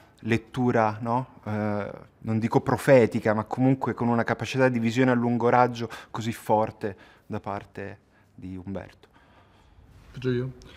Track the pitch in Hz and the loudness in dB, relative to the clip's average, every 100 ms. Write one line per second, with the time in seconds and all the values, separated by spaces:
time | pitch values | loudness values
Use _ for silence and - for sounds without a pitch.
0 | - _ 113 113 - - 123 117 110 107 | -20 _ -2 -2 -2 -2 0 2 2 0
1 | 117 120 127 - 107 107 107 104 101 - | -4 -4 -4 -12 -8 -4 -2 -4 -6 -10
2 | - _ 113 113 113 135 - 123 - 135 | -18 _ -4 -2 2 0 2 0 6 6
3 | 110 117 110 107 107 - 131 135 123 110 | 6 2 0 -2 -2 0 2 2 -2 -2
4 | 120 117 110 110 113 131 131 123 113 117 | 0 0 0 -2 -4 2 2 2 0 2
5 | 127 120 120 120 120 123 123 117 117 - | 2 2 2 0 4 4 4 0 -10 -12
6 | - - 113 113 - 107 107 - 107 98 | -14 -8 -8 -6 0 2 2 -2 -8 -10
7 | - - - 107 101 101 101 - 101 101 | -18 -20 -10 -10 -8 -10 -10 -14 -14 -14
8 | _ _ _ - 92 92 92 92 101 - | _ _ _ -18 -14 -12 -10 -10 -12 -18
9 | _ _ _ _ _ _ _ _ - - | _ _ _ _ _ _ _ _ -20 -20
10 | - 135 123 120 131 - - | -20 -8 -4 -4 -4 -10 -20